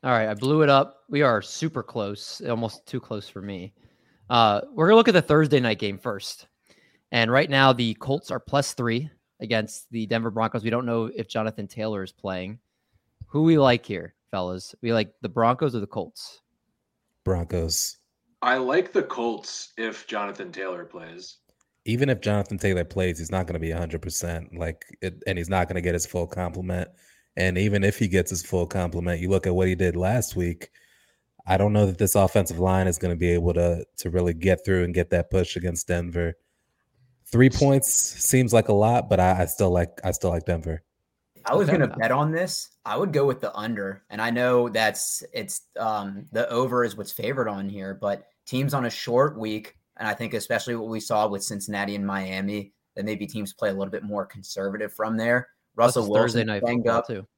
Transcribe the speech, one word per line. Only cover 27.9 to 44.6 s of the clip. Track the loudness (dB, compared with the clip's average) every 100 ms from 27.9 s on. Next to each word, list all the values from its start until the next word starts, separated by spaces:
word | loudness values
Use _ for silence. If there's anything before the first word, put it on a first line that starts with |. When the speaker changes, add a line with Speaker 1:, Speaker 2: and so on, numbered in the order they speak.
| 2
Speaker 2:
he | 2
gets | 2 0
his | -4
full | -4 -2 -2
complement, | -2 -2 -2 -4 -2
you | 0
look | 0 2
at | 2
what | 2
he | 2
did | 0 0
last | 0 0 -2 -4
week, | -4 -4 -12 _ _ _ _ _ _ _ 0
I | 2
don't | 4
know | 4 2
that | 2
this | 2 4
offensive | 4 2 0 0
line | 2 2 2
is | 0
gonna | -2 0
be | 0
able | 2 2
to, | 2 2 0 -6 -10
to | -4
really | 0 0
get | 0 2 2 2
through | 0
and | 2
get | 0 0
that | 0 0
push | 0 0 -4
against | -4 -6 -4
Denver. | -4 -2 -4 -4 -6 _ _ _ _ _ _ _ _ -2
Three | 6 6
points | 8 4 4 2
seems | 0 -2 -2 2 2 6
like | 4 6
a |
lot, | 4 6 4 2
but | 4
I, | 4 4
I | 0
still | 2 2
like, | 4 0 -2
I | -4
still | -2 -2
like | -2 -2
Denver. | -4 -2 -6 _ _ _ _ _ -12 0
Speaker 4:
I | 2
was | 4
Speaker 1:
Okay. | 4
Speaker 4:
gonna | 2 0
bet | 0
on | 2 2
this. | 0 -2 -4 -10 _ -6
I | -2
would | 0
go | 2 2
with | 0
the | -6 -6
under, | -6 -4 -6 -10 _
and | -6
I | -2
know | 0 4 4